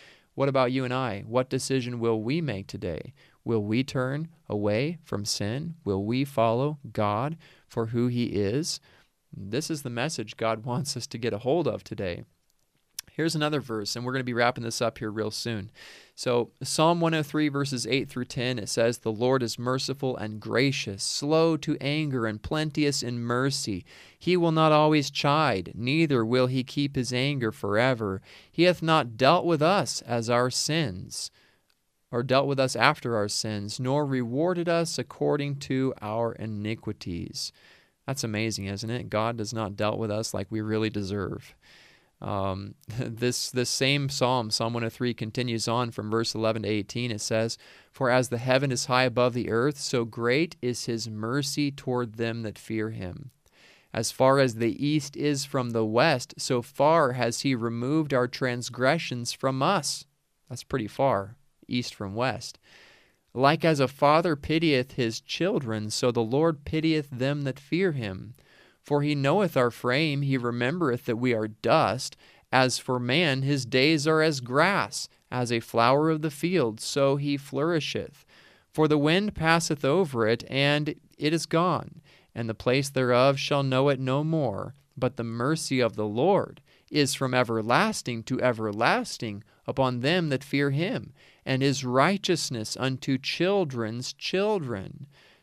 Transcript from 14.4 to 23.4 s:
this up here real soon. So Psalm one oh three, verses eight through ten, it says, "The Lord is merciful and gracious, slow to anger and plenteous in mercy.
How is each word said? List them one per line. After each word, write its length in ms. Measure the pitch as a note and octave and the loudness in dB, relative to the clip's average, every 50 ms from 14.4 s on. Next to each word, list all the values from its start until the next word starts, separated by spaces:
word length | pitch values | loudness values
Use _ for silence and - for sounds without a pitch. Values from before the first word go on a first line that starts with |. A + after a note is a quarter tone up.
| A#2+ B2 B2 C3 A#2 | 4 2 2 0 -4
this 180 | A#2 - - | -6 -2 -2
up 160 | A#2+ A2+ - | -2 -2 -2
here 140 | - A#2 G#2+ | -4 -6 -6
real 180 | G2+ A2 G#2+ G#2+ | -4 -4 -4 -4
soon. 400 | - - - A#2+ A2+ G#2 G2 G#2+ - - - - - - - _ _ | -4 -6 -6 -6 -6 -6 -8 -10 -14 -20 -20 -20 -20 -20 -20 _ _
So 340 | - - B2+ B2 A#2+ A2+ - _ - C#3 | -6 -2 0 2 2 0 -2 _ -12 -8
Psalm 360 | - - - D#3 E3 F3 E3+ | -4 2 4 4 4 4 4
one 140 | E3+ D#3+ E3 | 2 2 2
oh 80 | D#3 | 0
three, 260 | D3+ - - D#3 D3+ | -2 -2 0 0 0
verses 380 | D3 C#3 C#3+ C#3+ C#3 C3+ A#2+ A2+ | 0 0 -2 -2 -2 -4 -4 -2
eight 240 | A2 C3 C#3 G#2 C#3 | 0 0 0 0 -2
through 160 | - B2+ B2 | -6 -8 -6
ten, 320 | - - C3+ A#2+ B2+ B2+ | -6 -4 -4 -2 -2 -2
it 120 | A#2 G2 - | -4 -6 -4
says, 300 | - B2 A#2 A#2+ A#2 - | 0 2 2 2 2 0
"The 120 | - A2+ | -4 -4
Lord 320 | A2 G#2 B2 B2+ C3 C3 B2 | -2 0 2 2 2 2 0
is 160 | A2 - - | -2 -4 -4
merciful 580 | A#2+ B2+ B2+ C3+ - - C#3 - C#3 C3 B2 | -2 -2 -2 -2 -2 -4 -6 -4 -4 -4 -4
and 220 | - G#2 G#2+ G#2+ G#2+ | -4 -6 -8 -10 -10
gracious, 640 | - A2 A2 A#2 C3+ C#3 C3+ C#3 - A2 G2 G2 - | -6 0 2 4 4 4 2 0 -4 -6 -8 -6 -6
slow 520 | - - - C#3+ D3 D#3 D#3+ E3 E3 D#3+ | -6 -4 -2 0 2 4 4 4 4 2
to 200 | C#3+ C#3 D3+ D3 - | 0 -2 -4 -4 -2
anger 460 | - C#3 D3 D#3 D#3 D3 C3 B2 A2+ | -2 -2 -2 -2 -2 -2 -2 0 -2
and 160 | A2 G#2 G#2+ | -2 -4 -4
plenteous 600 | - - D#3 D#3 D#3 D#3 - D#3 D3 C#3+ C#3 - - | -4 -4 -2 -2 -2 -2 0 0 0 2 0 -2 -4
in 160 | A#2+ B2 A#2+ | -4 -4 -4
mercy. 640 | A#2+ A#2+ A#2+ B2 | -2 0 0 2